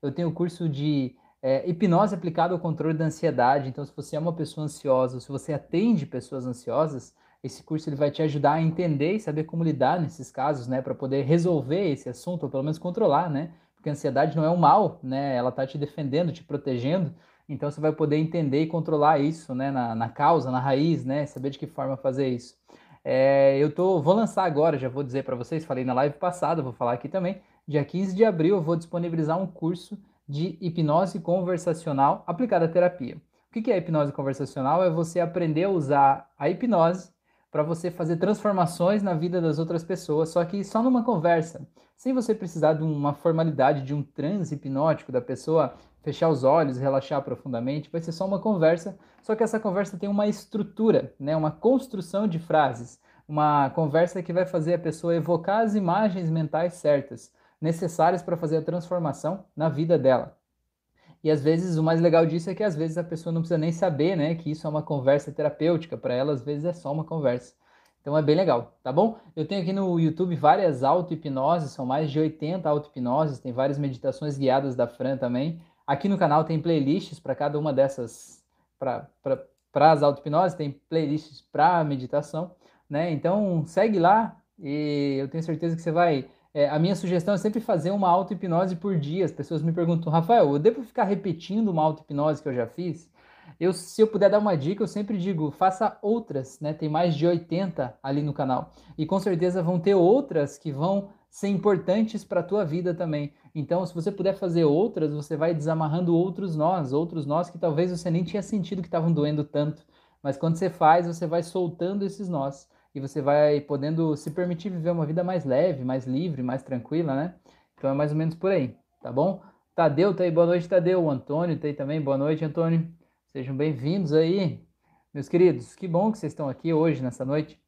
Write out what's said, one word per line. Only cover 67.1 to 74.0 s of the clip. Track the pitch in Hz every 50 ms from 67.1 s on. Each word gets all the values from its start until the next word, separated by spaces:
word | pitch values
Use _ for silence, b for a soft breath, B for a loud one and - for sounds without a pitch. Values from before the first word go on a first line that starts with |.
| 165 160 147 127 120 - - - _ b b b b b b b b b
Então | _ - 143
é | 156 156
bem | 143 151
legal, | 165 190 170 135 120 120 - _ _
tá | _ 131 127
bom? | 156 202 226 220 B B B B
Eu | - 156
tenho | - 202 202
aqui | 175 165 190
no | 196 196 185 175 170
YouTube | 165 160 156 - 180 180 175
várias | 139 123 151 160 196 196 175 147 123 127
auto-hipnoses, | 131 143 180 175 170 170 156 - 151 135 131 131 147 170 175 156 135 -
são | - 135
mais | 123 131 143 156 151 131
de | 151
oitenta | 156 156 156 - - 147 175 190 170 160
auto-hipnoses, | 147 - - - _ 131 123 123 123 143 156 151 139 123
tem | _ 131 120
várias | 120 131 143 143
meditações | 139 147 139 131 117